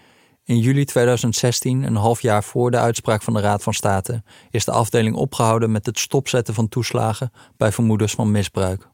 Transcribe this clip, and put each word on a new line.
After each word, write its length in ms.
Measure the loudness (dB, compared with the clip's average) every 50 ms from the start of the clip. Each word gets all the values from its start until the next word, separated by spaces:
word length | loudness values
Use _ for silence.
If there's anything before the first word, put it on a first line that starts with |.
| _ _ _ _ _ _ _ _ _
In 140 | 0 0 2
juli 260 | 2 4 2 2 0
tweeduizend 520 | 0 2 2 2 4 2 2 0 -2 0
zestien, 460 | 0 0 0 0 0 -2 -2 -2 0 0
een 140 | 0 0
half 260 | 2 2 2 2 2 0
jaar 220 | 0 0 0 0
voor 260 | -2 -2 0 0 2
de 80 | 2 2
uitspraak 440 | 2 2 0 0 0 0 0 0 0
van 100 | -2 0
de 60 | 0
Raad 220 | 2 2 0 0 -2
van 120 | -4 -4
State, 480 | -2 0 0 0 0 -2 -4 -6 -8 -10 _ -20 -20 -14 _
is 140 | -6 -4 -4
de 60 | 0
afdeling 460 | 0 0 0 2 2 0 0 0 0
opgehouden 560 | -2 -2 -2 -2 0 2 2 2 2 2 0 0
met 140 | -2 -2
het 120 | -4 -4 -6
stopzetten 560 | -4 -2 -2 -2 -2 0 -2 -2 -2 -2 -2
van 140 | -2 -2 -2
toeslagen 640 | -2 -4 -4 -2 -2 -2 -2 -2 -2 -4 -6 -8 -10 -14 -20 _ _
bij 160 | 0 0 0 2
vermoedens 420 | 2 2 2 2 2 0 -2 -2
van 160 | -2 0 0
misbruik. 580 | 2 0 0 -2 -2 -2 -2 -2 -2 -4 -8 -14